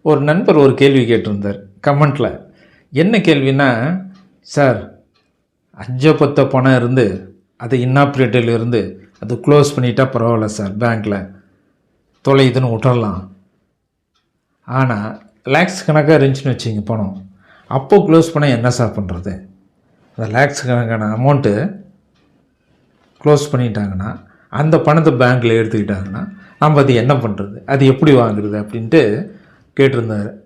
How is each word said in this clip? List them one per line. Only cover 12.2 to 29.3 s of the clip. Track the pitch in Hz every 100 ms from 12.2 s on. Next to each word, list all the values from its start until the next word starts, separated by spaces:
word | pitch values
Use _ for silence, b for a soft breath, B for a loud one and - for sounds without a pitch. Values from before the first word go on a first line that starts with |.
| 135
தொலையுதுன்னு | 139 131 123 127 110
விட்டுறலாம். | 127 123 107 90 95 - _ _ _ _ _ _ _ _ _ _ _ _ -
ஆனா, | 127 131 107 107 - _ _
லேக்ஸ் | - 143 185 - -
கணக்கா | 151 147 156
இருந்துச்சுன்னு | 135 131 139 120
வச்சுங்க | 120 107
பணம், | 104 110 98 95 - b b b b
அப்போ | 135 - 202
க்ளோஸ் | 151 160 160
பண்ணா | 151 143
என்ன | 117 120
சார் | 123 113 -
பண்றது? | 92 87 95 95 - _ _ _ _ _ _ -
அந்த | 110
லேக்ஸ் | 110 139 139 127
கணக்கான | 120 113 113 107 110
அமௌண்ட்டு | 131 143 123 104 180 - - _ _ _ _ _ _ _ _ _ _ _ _ _
க்ளோஸ் | 151 147 147
பண்ணிட்டாங்கன்னா, | 127 123 107 101 95 101 - - b b
அந்த | 107 156 165
பணத்தை | - 160 156
பேங்க்ல | 127 123 127 117
எடுத்துக்கிட்டாங்கன்னா, | 113 110 113 101 98 95 98 190 B B B
நம்ம | 151 143
அது | 135
என்ன | 120 123
பண்றது? | 135 113 98 101 107 -
அது | 135 135
எப்படி | 131 156
வாங்குறது?" | 131 113 104 104 104
அப்படின்ட்டு | 104 117 113 165 113 107 202